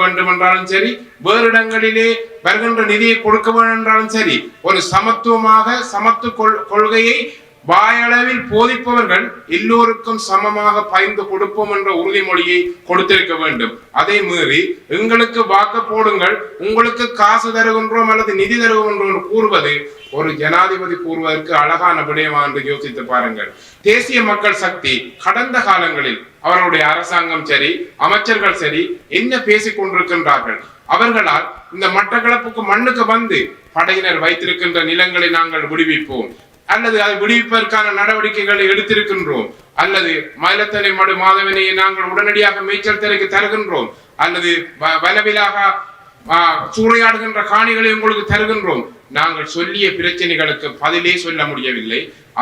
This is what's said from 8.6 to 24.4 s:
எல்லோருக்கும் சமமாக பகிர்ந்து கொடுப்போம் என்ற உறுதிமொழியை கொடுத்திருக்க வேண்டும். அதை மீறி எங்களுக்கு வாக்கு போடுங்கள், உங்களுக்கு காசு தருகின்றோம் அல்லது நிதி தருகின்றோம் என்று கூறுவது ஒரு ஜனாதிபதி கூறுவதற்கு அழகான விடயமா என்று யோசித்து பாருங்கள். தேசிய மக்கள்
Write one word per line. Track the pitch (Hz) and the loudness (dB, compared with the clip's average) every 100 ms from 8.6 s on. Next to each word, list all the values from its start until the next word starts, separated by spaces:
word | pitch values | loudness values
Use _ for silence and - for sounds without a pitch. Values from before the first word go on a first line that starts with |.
| 240 240 247 240 196 185 240 - - 175 | 2 0 0 0 2 0 -2 -8 -4 -2
எல்லோருக்கும் | 220 233 226 226 226 220 190 | 2 4 4 0 -4 -6 0
சமமாக | 190 208 208 208 208 208 | 0 2 0 2 0 0
பகிர்ந்து | 190 202 208 196 | 0 0 -2 -4
கொடுப்போம் | 190 196 214 208 | -2 -2 -2 -2
என்ற | 196 196 175 | -2 -2 -2
உறுதிமொழியை | 196 202 190 175 175 175 175 - - | 0 0 0 0 2 0 -2 -6 -2
கொடுத்திருக்க | 180 185 190 170 160 | 0 2 2 0 -2
வேண்டும். | 156 120 113 - - - | -2 -2 -4 -8 -6 -2
அதை | 196 202 175 | 0 0 0
மீறி | 175 139 151 - - - 170 | 0 0 0 0 -6 -6 -2
எங்களுக்கு | 226 233 233 233 190 | 2 2 2 0 2
வாக்கு | 196 208 226 208 | 2 2 0 -2
போடுங்கள், | 214 214 196 185 214 - - | 0 2 2 0 0 -6 -8
உங்களுக்கு | 196 226 233 233 233 208 | 0 2 2 0 -4 2
காசு | 208 226 233 226 | 4 4 0 2
தருகின்றோம் | 226 220 214 226 220 | 2 2 0 2 2
அல்லது | 220 214 190 | 2 2 0
நிதி | 202 233 | 0 2
தருகின்றோம் | 226 220 214 202 196 | 2 2 0 0 0
என்று | 185 - | -2 -2
கூறுவது | 220 208 170 147 143 - - - 139 | 0 2 2 0 -2 -6 -16 -10 -4
ஒரு | 156 143 | -4 -2
ஜனாதிபதி | 151 175 190 185 180 175 | 2 4 2 0 -4 -6
கூறுவதற்கு | 165 165 160 156 160 156 | -6 -4 -2 -2 0 2
அழகான | 151 165 180 160 147 | 2 2 2 0 -2
விடயமா | 156 156 147 143 | -2 0 0 0
என்று | 139 139 | -2 -4
யோசித்து | 143 127 120 120 | -6 -6 -10 -4
பாருங்கள். | 123 120 107 98 - - - 202 | -2 -2 -4 -10 -14 -20 -4 0
தேசிய | 240 254 247 214 | 2 0 0 0
மக்கள் | 202 | 0